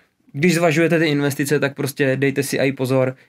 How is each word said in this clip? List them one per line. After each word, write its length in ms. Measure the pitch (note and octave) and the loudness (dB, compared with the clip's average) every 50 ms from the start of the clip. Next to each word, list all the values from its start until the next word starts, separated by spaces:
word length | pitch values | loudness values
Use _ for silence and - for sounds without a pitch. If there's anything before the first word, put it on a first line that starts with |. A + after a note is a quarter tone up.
| _ _ _ _ _ _ - | _ _ _ _ _ _ -6
když 180 | C#3 D3 F3+ D#3+ | 0 2 2 2
zvažujete 440 | E3 F3 E3+ C#3 D#3+ E3+ D#3 E3+ D#3+ | 2 2 2 2 2 2 2 2 2
ty 80 | E3 | 2
investice, 540 | D#3 D3 C#3+ C#3+ C#3+ C3 - D3 C3+ D3+ C#3+ | 2 2 0 0 -2 -2 -2 -2 -2 0 0
tak 140 | C3+ C3+ C3+ | 0 -2 -4
prostě 420 | - C#3 C3+ C#3 - C#3+ C3+ C3 | -4 -6 -6 -4 -2 0 0 0
dejte 260 | C3 C#3 C#3 C3+ C#3+ C3+ | 0 0 0 0 -2 -4
si 180 | - - - | -4 -2 0
aj 120 | C3 C#3 C3+ | 0 -2 -2
pozor, 440 | - C3+ B2 C3+ C3 C3 B2+ B2+ - - | -2 -4 -2 0 0 0 0 -2 -8 -16